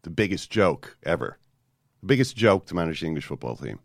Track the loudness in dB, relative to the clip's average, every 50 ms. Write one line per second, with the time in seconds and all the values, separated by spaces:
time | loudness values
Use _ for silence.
0 | _ -6 0 0 0 0 0 -6 -6 -4 2 4 4 4 4 0 -10 -20 -20 _
1 | _ -2 -2 -2 -2 -8 -8 _ _ _ _ _ _ _ _ _ _ _ _ _
2 | 0 0 2 2 2 0 0 2 4 4 4 4 0 -4 -4 -2 -2 -2 -4 -4
3 | -4 -4 -4 -4 -6 -8 -12 -10 -8 -10 -10 -8 -10 -12 -12 -14